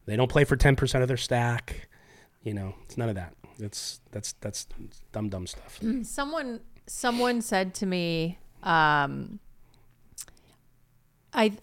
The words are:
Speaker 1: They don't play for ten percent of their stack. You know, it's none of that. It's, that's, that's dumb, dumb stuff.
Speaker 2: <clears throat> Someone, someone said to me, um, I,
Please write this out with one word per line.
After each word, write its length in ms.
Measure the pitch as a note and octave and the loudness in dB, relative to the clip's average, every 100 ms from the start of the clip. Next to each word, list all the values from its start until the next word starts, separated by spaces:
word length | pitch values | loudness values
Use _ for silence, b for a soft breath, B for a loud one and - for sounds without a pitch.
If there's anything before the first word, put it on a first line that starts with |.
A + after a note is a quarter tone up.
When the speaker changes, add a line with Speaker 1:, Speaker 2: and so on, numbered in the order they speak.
Speaker 1:
They 120 | - G#2+ | -4 2
don't 120 | B2+ | 4
play 140 | D3+ | 4
for 120 | C#3+ C3+ | 4 6
ten 200 | C#3+ C3+ | 6 6
percent 240 | C3+ C3 | 2 2
of 80 | B2+ | 2
their 80 | B2 | 0
stack. 720 | - B2 A#2+ A#2 - - - b b b b _ | 0 0 2 0 -4 -12 -12 b b b b _
You 120 | A2+ | -6
know, 200 | G2+ F#2+ - - | -6 -6 -10 -12
it's 100 | - | -4
none 140 | A#2 | -4
of 60 | G2 | -4
that. 180 | F2 - - - | -8 -14 -20 -12
It's, 420 | G#2+ - - - _ | -10 -8 -10 -12 _
that's, 200 | G#2+ - - | -10 -10 -10
that's 260 | G#2+ - - - A2 - - | -10 -10 -10 -10 -12 -16 -12
dumb, 160 | G#2+ G#2+ | -6 -4
dumb 180 | F#2+ F2+ | -6 -8
stuff. 320 | - - - A3+ | -12 -16 -8 -4
Speaker 2:
<clears throat> 100 | B3+ | -4
Someone, 560 | A3+ - C#4 D#4+ C4+ A#3 - - - | -4 -6 -4 -4 -6 -10 -14 -20 -14
someone 560 | - B3 A#3+ B3 A#3+ | -2 0 2 2 0
said 320 | A3 G3 F#3+ | 0 0 0
to 100 | - F#3+ | -2 -2
me, 520 | F3+ E3+ E3 E3 F3 - - | 0 0 0 -2 -4 -16 -8
um, 800 | - E3 D#3 D3 C#3 C#3 C3 G#3 - - - _ - _ - - - b b b _ _ _ _ _ _ _ | 2 4 6 4 2 -4 -10 -12 -18 -20 -20 _ -20 _ -20 -20 -20 b b b _ _ _ _ _ _ _
I, 200 | - A3 G#3 | 2 2 2